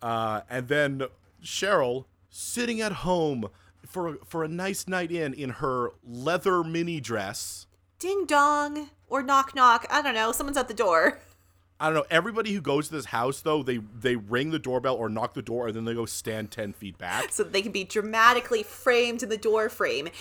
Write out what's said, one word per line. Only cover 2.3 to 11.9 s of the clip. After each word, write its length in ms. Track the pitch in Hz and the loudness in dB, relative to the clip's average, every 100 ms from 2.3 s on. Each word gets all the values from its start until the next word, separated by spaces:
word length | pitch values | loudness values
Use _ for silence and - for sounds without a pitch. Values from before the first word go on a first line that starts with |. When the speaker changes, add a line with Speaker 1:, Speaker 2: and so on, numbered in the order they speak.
Speaker 1:
sitting 500 | - - - 240 226 | -12 -8 -4 -2 -2
at 120 | 220 | -2
home 560 | 160 175 180 156 135 104 - _ _ - | -2 0 2 2 0 -4 -10 _ _ -14
for 220 | 185 170 | -8 -6
a, 60 | 147 - | -8 -8
for 180 | 165 156 | -4 -4
a 40 | |
nice 400 | 170 190 196 - | -4 -4 -4 -4
night 220 | 185 175 | -2 -2
in, 220 | 170 151 131 | -2 -4 -4
in 160 | 135 | -8
her 400 | 120 143 127 120 - | -4 -2 0 -2 -6
leather 600 | 123 120 135 175 196 185 160 | -14 -6 0 0 2 2 2
mini 360 | 165 170 165 | -2 -2 -4
dress. 680 | 117 113 98 - - - - _ _ _ | -2 -2 -2 -6 -10 -12 -16 _ _ _
Speaker 2:
Ding 280 | 349 403 349 | -2 -2 4
dong. 640 | 294 285 294 294 294 294 - _ | 4 6 4 0 -4 -10 -16 _
Or 140 | 269 | -2
knock 320 | 262 277 262 269 | 2 2 2 6
knock. 320 | 247 233 - | 6 6 4
I 120 | 277 | 2
don't 120 | 294 226 | 2 2
know. 180 | 220 | 0
Someone's 240 | 247 285 185 | 0 -2 -2
at 120 | 247 | -2
the 60 | 214 | 2
door. 460 | 214 165 185 - - _ _ _ _ _ | 4 6 6 2 -8 _ _ _ _ _
Speaker 1:
I 60 | |
don't 80 | 156 | 0